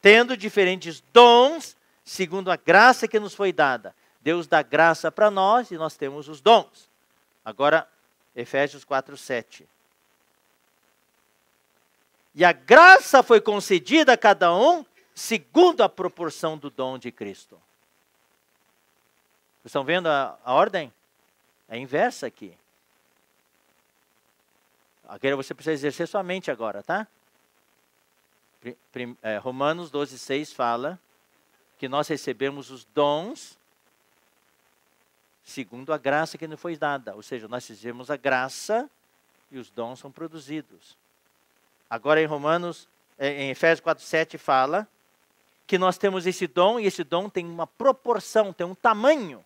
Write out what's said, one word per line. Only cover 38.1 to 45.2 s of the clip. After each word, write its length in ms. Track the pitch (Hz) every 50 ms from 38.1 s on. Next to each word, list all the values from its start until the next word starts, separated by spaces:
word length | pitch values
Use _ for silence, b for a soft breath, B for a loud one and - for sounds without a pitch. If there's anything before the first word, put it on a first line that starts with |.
| 151
graça 760 | 131 _ 139 131 127 127 135 - - - - 214 233 285 285 _ _ _ _ _ _ _ _ _ _ _ _
e 60 | 139
os 120 | 131 113 _
dons 300 | _ - 113 117 127 123
são 100 | - 139
produzidos. 880 | 131 - 165 160 160 160 135 127 151 156 143 _ 98 85 _ _ _ _ _ _ _ _ _ _ _ _ _ _ _ _ _ _ _ _ _ _
Agora 320 | 120 117 117 139 156 156
em 40 | 160
Romanos, 600 | 151 156 143 143 151 165 175 175 175 160 - - _ _ _ _ _ _
é, 260 | _ 139 143 143 143 139
em 60 | 135
Efésios 320 | 131 - - 165 165 147
quatro, 220 | _ 165 156 - -
sete 340 | - - 160 160 160 -
fala 500 | 156 _ - 139 131 131 139 160 196 214 _ _ _ _ _ _ _